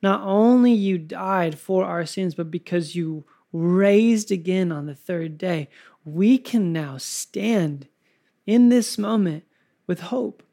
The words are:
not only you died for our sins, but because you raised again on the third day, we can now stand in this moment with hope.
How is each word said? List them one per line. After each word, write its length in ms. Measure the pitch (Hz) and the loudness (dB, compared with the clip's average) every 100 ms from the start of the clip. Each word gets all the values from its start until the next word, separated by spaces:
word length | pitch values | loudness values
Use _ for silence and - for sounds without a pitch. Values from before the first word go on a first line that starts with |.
not 200 | 196 202 | 0 0
only 500 | 202 196 226 247 247 | 0 2 4 6 6
you 260 | 226 196 185 | 4 2 -2
died 580 | 156 165 190 190 170 151 | -4 -10 -2 0 0 -4
for 280 | - 190 | -4 -2
our 200 | 185 170 | -2 -4
sins, 300 | 165 - 185 | -6 -4 -6
but 160 | 160 165 | -4 -8
because 460 | 170 - 175 156 170 | -8 -4 -4 -4 -6
you 280 | 160 156 147 _ _ | -6 -8 -14 _ _
raised 800 | 165 170 180 196 202 226 220 208 | -4 0 2 4 4 4 2 0
again 400 | 196 165 185 180 | -6 -2 -2 -2
on 140 | 156 147 | -4 -10
the 100 | 143 | -14
third 420 | _ 175 165 156 | _ -6 -6 -8
day, 300 | 185 170 143 _ - _ | -6 -4 -6 _ -20 _
we 340 | 151 156 202 262 | -12 0 4 4
can 340 | - 240 185 | 2 -2 0
now 240 | 165 147 135 | -2 -6 -10
stand 880 | - - - 196 208 226 160 143 139 _ _ _ _ _ | -12 -12 -10 -6 -2 0 0 -4 -14 _ _ _ _ _
in 260 | - 226 240 | 0 4 6
this 280 | 247 233 - | 6 2 -4
moment 460 | 208 220 185 156 _ _ _ _ - | -2 0 0 -2 _ _ _ _ -8
with 140 | 175 | -8
hope. 420 | 175 254 220 - _ | -6 -6 -6 -10 _